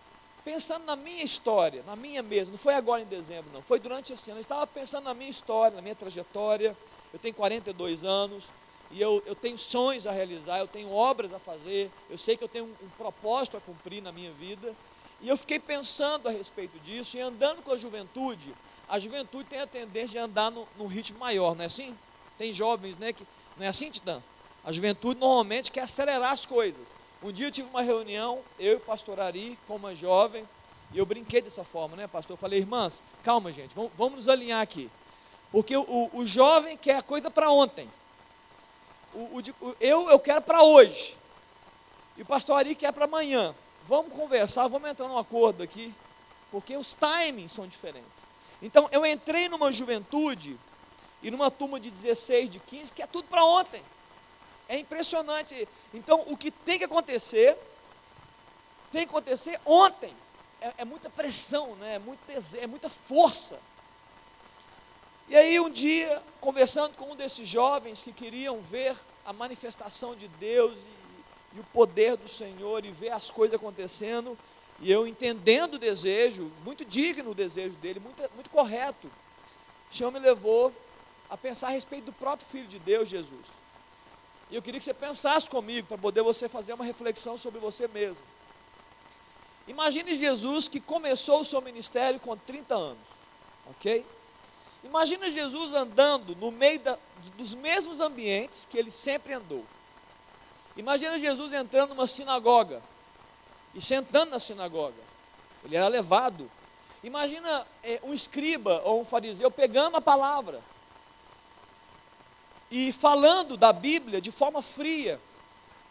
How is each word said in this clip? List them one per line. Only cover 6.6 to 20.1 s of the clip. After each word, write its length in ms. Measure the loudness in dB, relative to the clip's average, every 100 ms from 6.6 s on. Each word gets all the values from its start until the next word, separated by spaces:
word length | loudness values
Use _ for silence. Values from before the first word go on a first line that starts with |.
| 0 -2 -18 -20 -20
eu 60 | -10
tenho 160 | -10 -2
quarenta 340 | -2 -2 -8
e 40 |
dois 300 | -8 -6 -4
anos, 420 | -2 -2 -2 -8 -18 -20 -20 -20 -12
e 100 | -2
eu, 220 | 0 0 -2
eu 80 | -8
tenho 240 | -6 -4
sonhos 480 | -2 2 2 0 -4
a 40 |
realizar, 460 | -4 -4 -8 -6 -4
eu 100 | -4
tenho 240 | -8 -4
obras 400 | 2 2 0 -6
a 40 | -10
fazer, 540 | -14 -14 -6 -4 -4 -10 -14
eu 80 | -6
sei 180 | -2 -2
que 80 |
eu 60 | -2
tenho 160 | -10 -12
um, 80 | -14 -20
um 40 | -12
propósito 600 | -12 -8 -2 -2 -2 -8
a 40 |
cumprir 400 | -16 -18 -14 -14
na 100 | -14
minha 200 | -16 -16
vida, 440 | -14 -14 -12 -14 -14 -20 -20 -20 -10
e 80 | -2
eu 80 | -2
fiquei 220 | -2 -6
pensando 680 | -4 -4 -2 -2 -2 -2 -4
a 40 |
respeito 480 | -6 -10 -12 -14 -14
disso, 360 | -14 -10 -8 -8
e 60 |
andando 400 | -8 -2 -2 -2
com 120 | -6
a 40 | -6
juventude, 760 | -6 -12 -12 -8 -8 -8 -14 -20 -20 -20 -8
a 100 | -6
juventude 520 | -6 -10 -10 -12 -12
tem 100 | -10
a 80 | -10
tendência 520 | -12 -10 -8 -8